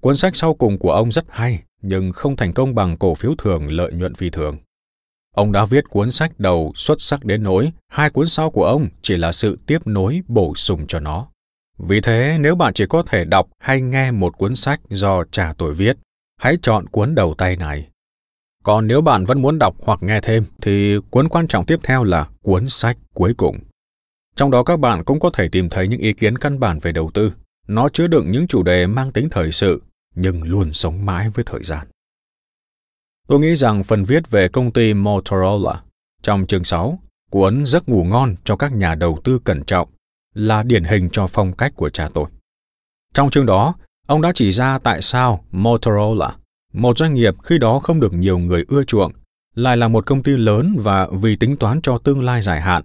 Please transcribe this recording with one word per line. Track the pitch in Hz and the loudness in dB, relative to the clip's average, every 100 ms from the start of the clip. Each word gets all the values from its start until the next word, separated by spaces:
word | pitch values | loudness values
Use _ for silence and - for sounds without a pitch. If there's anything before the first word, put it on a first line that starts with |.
Cuốn | 127 139 | 0 2
sách | 190 185 | 2 0
sau | 160 | -2
cùng | 156 120 98 | 0 0 0
của | 92 | 0
ông | 80 113 | 2 2
rất | 117 - | -2 -4
hay, | - 120 101 - _ | -4 -4 -4 -8 _
nhưng | 98 95 95 | -6 -4 -4
không | 90 143 139 | -4 -4 -2
thành | 104 | -2
công | 85 131 | 0 -2
bằng | 117 95 82 | 0 -2 0
cổ | 95 | -2
phiếu | 80 113 160 | -2 -2 -2
thường, | 107 87 73 | -2 -2 -2
lợi | 78 87 | -4 -4
nhuận | 85 90 | -4 -6
phi | - 90 | -6 -8
thường. | 80 76 73 _ _ _ _ _ _ _ | -6 -6 -8 _ _ _ _ _ _ _
Ông | - 104 | -2 0
đã | 98 | 2
viết | 104 131 143 | 2 2 0
cuốn | 101 107 | -2 -2
sách | - 160 - | 0 -4 -2
đầu | 98 87 78 - | 0 2 0 -4
xuất | - 151 | -2 -2
sắc | - 143 | 0 -4
đến | 117 104 | -2 -2
nỗi | 104 92 139 - _ | 0 2 0 -4 _
hai | - 147 | -2 -2
cuốn | 127 165 | 0 0
sau | - 160 | 0 -2
của | 117 | 0
ông | 85 139 117 - | 2 2 -2 -6
chỉ | - 92 | -4 -2
là | 85 | 0
sự | 87 107 - - | 0 -2 -4 -4
tiếp | 156 - | -4 -2
nối | 101 95 165 180 | -2 0 -2 -2
bổ | 113 87 | 0 0
sung | 76 - 90 73 | -2 -4 -4 -6
cho | 82 | -8
nó. | 76 78 123 _ _ _ _ - | -6 -8 -10 _ _ _ _ -12
Vì | 90 104 | -2 0
thế, | 104 113 131 160 | 2 0 2 2
nếu | 147 175 | 2 2
bạn | 165 | 0
chỉ | - 196 | 0 0
có | 165 | 0
thể | 170 101 | 0 -2
đọc | 82 95 87 _ | 0 0 0 _
hay | - 135 | -2 -2
nghe | 127 131 131 | 0 0 0
một | 117 90 - | 0 -2 -2
cuốn | 98 131 | -4 -2
sách | - 143 - | -2 -4 -6
do | 98 98 95 | -2 0 0
cha | 82 - 82 78 | -2 -4 -4 -4
tôi | 80 | -6
viết, | 76 104 135 _ _ _ - | -2 -2 -2 _ _ _ -4
hãy | 127 175 | 0 0
chọn | - 107 - | 2 0 0
cuốn | - 107 | -2 0
đầu | 156 90 78 | 2 0 0
tay | 92 90 | -2 -2
này. | 80 73 76 _ _ _ _ _ _ _ | -6 -8 -12 _ _ _ _ _ _ _
Còn | - 107 110 | 0 2 2
nếu | 127 | 2
bạn | 160 113 | 4 2
vẫn | 92 135 | 2 0
muốn | 135 156 | 2 2
đọc | 110 - | 0 0
hoặc | - 107 | -2 -2
nghe | 90 107 | 0 -2
thêm, | - 113 107 - | 0 0 -2 -4
thì | - 101 101 101 - | -2 2 2 0 0
cuốn | 127 156 | 0 2
quan | 170 165 | 0 0
trọng | 101 90 | -2 0
tiếp | 160 | -2
theo | - 131 | 0 0
là | 110 85 73 - | 2 0 -2 -6
cuốn | - 92 117 | -2 0 0
sách | - 113 120 _ | -2 -2 -4 _
cuối | - 170 | -2 0
cùng. | 120 85 - - _ _ _ _ _ _ - | 0 -2 -2 -14 _ _ _ _ _ _ -2
Trong | 139 | 2
đó | 127 | 4
các | 123 175 | 2 2
bạn | 131 98 | 0 0
cũng | 85 180 | -2 0
có | 180 | 0
thể | - 85 | 0 -2
tìm | 98 90 | 0 -2
thấy | 95 92 | -2 -2
những | 123 | -2
ý | 110 | -2
kiến | 104 107 120 | 0 0 0
căn | 147 139 | -2 -2
bản | 120 80 | -2 -2
về | 85 | -4
đầu | 82 80 | -4 -2
tư. | 101 107 - _ _ - | 0 -2 -2 _ _ -6
Nó | 107 139 | -2 0
chứa | - 170 | 0 2
đựng | 160 82 | 2 2
những | 110 175 | -2 0
chủ | 113 | 0
đề | 87 90 90 | 2 2 2
mang | 117 131 | -2 -4
tính | 110 110 | -2 -2
thời | - 80 | -2 -2
sự, | 80 101 80 - _ _ | 0 0 0 -4 _ _
nhưng | - 92 87 | -4 -2 -2
luôn | 80 95 82 | -2 -2 0
sống | 76 87 87 101 | -2 -4 -4 -4
mãi | 90 107 | -4 -4
với | 107 | -4
thời | 117 57 | -6 -8
gian. | 85 76 71 _ _ _ _ _ _ _ _ _ _ _ _ _ - | -8 -10 -12 _ _ _ _ _ _ _ _ _ _ _ _ _ 0
Tôi | 143 | 2
nghĩ | 156 170 | 4 4
rằng | 127 104 | 2 2
phần | 95 107 | 2 0
viết | 95 147 165 | 2 2 2
về | 104 92 | 2 2
công | - 123 | 2 0
ty | 117 113 | 2 2
Motorola | 104 101 101 - 95 92 104 92 - - _ _ _ | 2 0 -2 -2 0 0 0 -2 -6 -12 _ _ _
trong | - 101 92 | -2 -2 0
chương | 98 | -2
sáu, | 87 87 98 180 - _ - | -2 -2 -2 -6 -12 _ -4
cuốn | 98 95 120 143 | 2 2 2 0
Giấc | 151 - | 0 2
ngủ | 113 | 0
ngon | 85 113 131 90 | 2 2 0 -2
cho | - 101 | -4 -2
các | 143 | -2
nhà | 120 90 | -2 -2
đầu | 80 85 78 | 0 -2 -2
tư | - 127 | 0 0
cẩn | - 80 | 0 -4
trọng, | 67 92 82 _ _ _ _ | 0 -2 -2 _ _ _ _
là | 107 107 107 | -4 0 0
điển | 113 113 | 2 2
hình | 80 107 90 | 2 0 0
cho | - 95 | -2 -2
phong | - 95 | 0 -2
cách | 87 131 - | -2 -4 -4
của | 76 | -6
cha | - 78 | -4 -6
tôi. | 78 76 - _ _ _ _ _ _ _ | -4 -6 -8 _ _ _ _ _ _ _
Trong | - 139 | 0 2
chương | 143 127 | 2 4
đó, | 95 127 175 - _ - | 4 2 -2 -12 _ -2
ông | 151 | 0
đã | 165 | 0
chỉ | 180 104 | 2 0
ra | 95 127 135 | 2 0 -2
tại | 131 90 | -2 -2
sao | - 127 127 98 - | -2 0 0 0 -4
Motorola, | 90 110 117 - 104 104 110 71 - _ _ _ | -2 2 2 2 0 0 0 -4 -6 _ _ _
một | 95 123 120 | -2 0 2
doanh | 160 | 2
nghiệp | 139 113 95 | 2 2 0
khi | - 170 | 0 2
đó | 113 127 | 2 0
không | - 165 | 0 0
được | 113 | 2
nhiều | 90 95 90 | 0 0 0
người | 87 87 - | 0 -2 0
ưa | 139 | 0
chuộng, | 135 110 90 - _ _ _ | 0 0 0 -4 _ _ _
lại | - 123 120 | -4 0 2
là | 117 | 4
một | 113 104 | 2 2
công | 135 | 0
ty | 135 135 | 2 2
lớn | 110 104 160 196 | 2 2 2 0
và | 104 98 92 | 0 0 0
vì | 95 113 104 | 0 0 2
tính | 120 143 | 0 0
toán | 113 139 | 0 0
cho | 156 120 | 0 -2
tương | - 139 | 0 0
lai | 123 123 | 0 -2
dài | 101 80 | -2 -2
hạn, | 90 90 | 0 -2